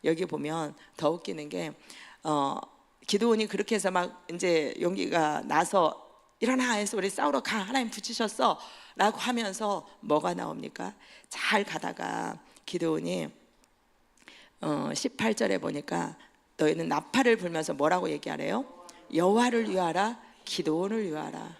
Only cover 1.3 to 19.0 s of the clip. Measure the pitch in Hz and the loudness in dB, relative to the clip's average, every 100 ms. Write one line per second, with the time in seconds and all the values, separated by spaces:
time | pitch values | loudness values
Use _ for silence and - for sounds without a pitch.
1.3 | 170 147 180 165 - - - - - 160 | -8 -6 -6 -6 -10 -20 -20 -20 -8 0
2.3 | 151 139 - - - _ _ - 202 233 | 2 2 -2 -10 -20 _ _ -2 2 4
3.3 | 220 214 196 208 220 185 185 180 - - | 4 2 -2 0 0 2 0 -2 -6 -12
4.3 | 170 185 165 147 - 175 190 - 170 151 | -2 2 4 2 0 -2 0 0 2 2
5.3 | 151 - 147 180 196 160 - - - _ | 0 0 2 4 4 4 0 -16 -20 _
6.3 | _ 226 262 254 214 208 214 190 - 294 | _ 2 2 2 2 0 0 -2 0 2
7.3 | 277 - 214 190 262 226 214 - 233 226 | 2 0 -2 0 -2 -2 -6 -8 -2 -2
8.3 | - 240 - - - - - 208 214 240 | 2 2 2 -6 -18 -18 2 2 2 -2
9.3 | 240 214 190 214 190 - - - 151 147 | -2 -2 -2 -2 -2 -6 -16 2 2 2
10.3 | 175 180 - - - 185 - - - _ | -2 -6 -8 -10 -8 -10 -10 -20 -20 _
11.3 | - - 214 202 165 175 - - 175 - | -6 2 2 2 -4 -6 -4 -4 -4 -6
12.3 | - - - - 175 165 156 165 180 156 | -8 -16 -18 -8 -2 0 0 -2 -4 -6
13.3 | - _ _ _ _ _ _ _ _ - | -10 _ _ _ _ _ _ _ _ -20
14.3 | - - _ 160 147 147 147 269 - 220 | -20 -20 _ -4 -2 -2 -2 -4 0 -2
15.3 | 208 190 190 165 147 - 170 - - - | 0 0 0 -2 -6 -4 -4 -4 -8 -20
16.3 | _ _ - 156 160 165 151 - 233 240 | _ _ 2 2 2 0 -2 2 4 4
17.3 | 220 170 170 156 143 151 180 165 147 - | 4 0 -2 -4 0 2 2 0 -4 -4
18.3 | 151 151 214 277 - - - | -4 -2 -2 -4 -12 -20 -20